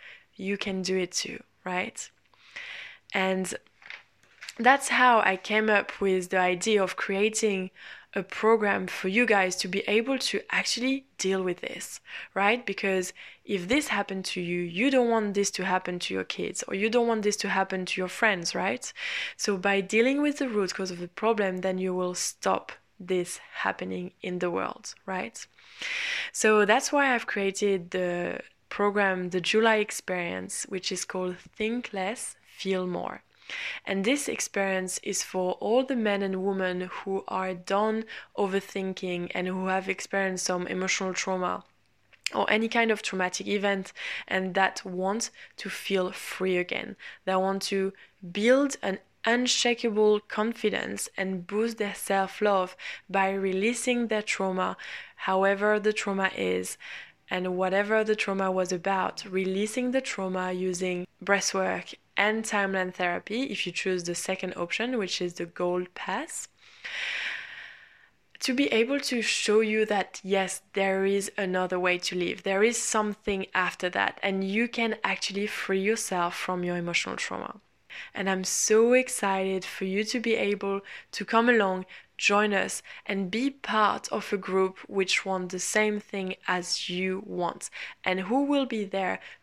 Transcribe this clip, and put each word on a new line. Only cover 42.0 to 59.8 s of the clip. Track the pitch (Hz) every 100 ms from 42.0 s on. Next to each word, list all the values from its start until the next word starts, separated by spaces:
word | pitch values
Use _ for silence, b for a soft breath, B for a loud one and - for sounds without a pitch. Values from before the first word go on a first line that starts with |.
| _ - - -
or | -
any | 214 226
kind | 233 226
of | 214
traumatic | - 190 180 - 196
event, | 202 202 196 185 B B B -
and | 190 190
that | 185 190 - 196
want | 180 190 214 - B B -
to | 196
feel | - - 190 180
free | - - - 190 180
again. | 180 - - 196 B B -
They | 190
want | 190 196
to | - 196 190 190 B _ 180
build | 190 220 262 285 -
an | 202 196 - _
unshakable | - 240 247 - 247 233 233 208 214 208
confidence | - - 220 233 214 190 - 196 - -
and | 190 190 175
boost | 202 233 220
their | 202
self-love | 190 - 196 190 - 208 196 180 - B B -
by | 196 190
releasing | 196 190 190 214 240 - 240 233
their | 214
trauma, | 214 - 190 185 185 185 B B B -
however | - 190 196 196 208 214
the | 208
trauma | 214 - 196 190 -
is, | 190 185 185 - B B B _ -
and | 185 185 180
whatever | 185 190 208 220
the | 220 214
trauma | - 196 190
was | 185 180
about, | 180 196 190 185 - 208
releasing | 190 190 190 214 254